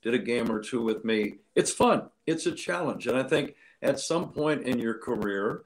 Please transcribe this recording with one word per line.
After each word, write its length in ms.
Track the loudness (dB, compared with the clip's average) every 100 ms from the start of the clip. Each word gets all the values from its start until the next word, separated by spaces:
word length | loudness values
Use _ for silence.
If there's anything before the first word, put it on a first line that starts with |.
did 120 | -2
a 60 | 0
game 320 | 2 0 0
or 80 | -2
two 220 | -2 -2
with 240 | 0 0 0
me. 300 | 0 0 -4 _ 0
It's 160 | 2
fun. 380 | 4 4 4 0 _ -4
It's 200 | -2 -2
a 40 |
challenge. 560 | -4 -4 -4 -2 -4 -2
And 100 | 0
I 60 |
think 320 | 2 0 0 -8 -20 _
at 180 | -2 0
some 320 | 0 -2 -2
point 320 | -2 0 0
in 160 | 0 0
your 160 | 0 -2
career, 680 | -2 -2 0 0 -2 -4